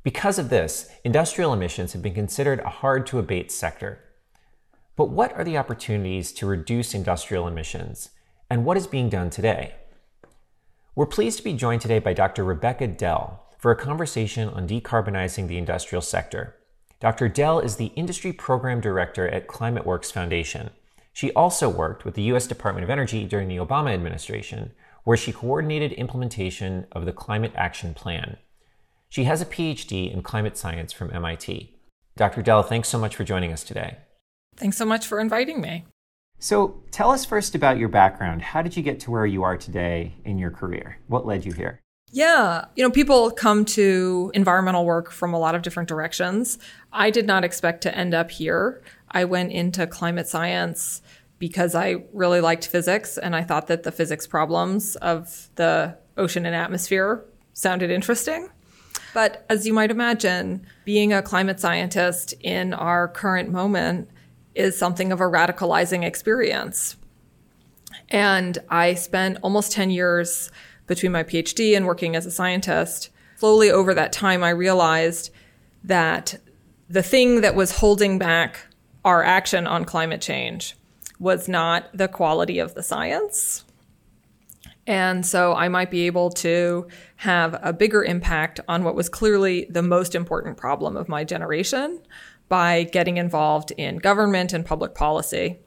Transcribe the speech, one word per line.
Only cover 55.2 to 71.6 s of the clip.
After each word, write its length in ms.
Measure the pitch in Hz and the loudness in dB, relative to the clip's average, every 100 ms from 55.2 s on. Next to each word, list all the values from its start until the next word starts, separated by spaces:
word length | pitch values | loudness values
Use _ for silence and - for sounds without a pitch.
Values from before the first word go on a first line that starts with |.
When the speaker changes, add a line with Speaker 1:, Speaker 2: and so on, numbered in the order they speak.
| 170 - - | -4 -18 -14
Speaker 2:
the 420 | - 165 165 160 165 _ - | 0 2 2 0 -6 _ -2
ocean 280 | 180 175 | -2 0
and 100 | 170 | -2
atmosphere 680 | 170 170 175 - 190 190 226 - _ _ | -2 -2 -4 0 0 2 -2 -6 _ _
sounded 380 | - 190 185 175 | -4 -2 0 0
interesting. 580 | 180 196 233 311 320 370 _ _ _ - - - | 0 0 0 0 -4 -8 _ _ _ -16 -16 -6
But 320 | 226 214 - - | 0 0 0 -2
as 180 | 214 220 | 0 2
you 60 | |
might 180 | 220 214 | 4 4
imagine, 760 | 226 240 226 196 180 185 185 - - | 2 0 2 2 0 -4 -6 -10 -12
being 280 | - 208 208 | 0 4 4
a 80 | 202 | 2
climate 380 | 196 185 190 190 | 2 0 0 0
scientist 720 | 175 170 180 196 180 175 - - | 0 0 0 2 2 0 -8 -8
in 340 | 180 180 185 | -4 -2 -2
our 340 | 185 170 175 175 | -2 0 2 0
current 420 | - 202 185 180 | -2 0 0 0
moment 580 | 180 196 190 165 180 - - _ _ _ | 0 0 2 0 -2 -6 -16 _ _ _
is 220 | - 190 185 | 0 0 2
something 340 | 180 175 185 | 0 0 0
of 80 | 185 | 2
a 60 | |
radicalizing 800 | 185 170 175 175 175 160 175 180 | 4 4 4 2 2 2 2 0
experience. 920 | 170 - - 247 - - - - - - - _ _ _ _ _ _ _ - - _ | -2 -2 0 2 2 0 -4 -6 -6 -8 -20 _ _ _ _ _ _ _ -20 -20 _
And 480 | 202 202 190 180 175 - | 2 4 2 0 -6 0
I 260 | 170 175 | 4 4
spent 420 | 175 - 190 190 185 | 2 -2 0 0 0
almost 280 | 190 202 208 | 0 0 0
ten 200 | 214 190 | 0 0
years 600 | 180 180 175 170 - - - - - - | 2 2 2 0 -6 -8 -14 -20 -20 -4
between 240 | 180 185 | 0 2
my 100 | 175 | 0
P 160 | 165 170 | 0 -2
H 160 | 165 | 0
D 220 | - | 2